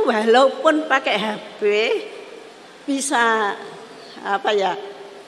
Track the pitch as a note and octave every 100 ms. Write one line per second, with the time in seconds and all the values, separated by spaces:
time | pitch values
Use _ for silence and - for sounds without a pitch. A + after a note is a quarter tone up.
0 | G#4 A3 A3+ B3 C4+ - D#4+ D#4 - C4+
1 | C4+ G3+ G#3+ G#3+ - - G#3 G#3 A#3 G#4
2 | - - - - - - - - - C#4
3 | B3+ B3+ A#3 A3 G3+ - - - - -
4 | - - - G3 A3 G#3 F#3+ E3+ - -
5 | - -